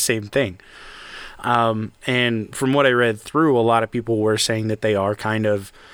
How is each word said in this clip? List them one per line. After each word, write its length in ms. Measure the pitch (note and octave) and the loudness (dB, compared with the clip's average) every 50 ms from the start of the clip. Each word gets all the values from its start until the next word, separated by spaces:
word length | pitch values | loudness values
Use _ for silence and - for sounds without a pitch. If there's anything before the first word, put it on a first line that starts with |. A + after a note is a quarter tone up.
| - - | -2 -2
same 140 | A#2 A2 G#2 G#2 - C#3+ | -2 -2 -4 -2 -2 -2
thing." 200 | C3+ G2+ F2+ - - - - - - - - - - - - - - - - - | -2 -2 -4 -12 -20 -20 -20 -20 -20 -20 -20 -20 -20 -18 -18 -18 -18 -18 -16 -8
Um, 520 | - B2 A#2+ A#2 A#2 A2+ A2 G#2+ A2 - - _ - | -2 0 2 2 2 2 0 -2 -4 -8 -10 _ -4
and 480 | C3+ B2+ B2 B2 A#2+ A#2 A2 G#2 - - | -2 0 0 2 0 0 -2 -4 -6 -6
from 160 | - C#3 C3 | -2 0 0
what 140 | C3+ C#3+ C#3 | 2 4 4
I 40 | C3 | 4
read 300 | B2 A#2+ A#2+ A#2 A2 G#2+ | 4 4 2 2 0 -2
through, 380 | - - - D3+ D#3+ D#3 C3 A#2 | -6 -4 0 2 2 4 4 4
a 20 | A2+ A#2 | 4 4
lot 100 | A2+ A2+ | 4 2
of 80 | A2+ - | 2 0
people 280 | - A#2+ A2 A2+ A2+ G#2+ | -4 -4 -2 -2 0 0
were 200 | G#2+ A2 G#2+ G#2 | 2 2 2 0
saying 300 | - - A2+ A2 A2 A2 | 0 0 -2 -2 -2 -4
that 120 | G#2+ - | -4 -2
they 140 | - G#2+ G#2 | 0 0 0
are 180 | G2 G2 G2+ G#2 | 2 0 0 -2
kind 320 | - - G#2+ A2 A2 G#2+ | -2 -2 -2 0 0 2
of, 240 | G#2+ G#2 G2+ G2 - - - - - | 2 0 0 -2 -8 -18 -20 -20 -20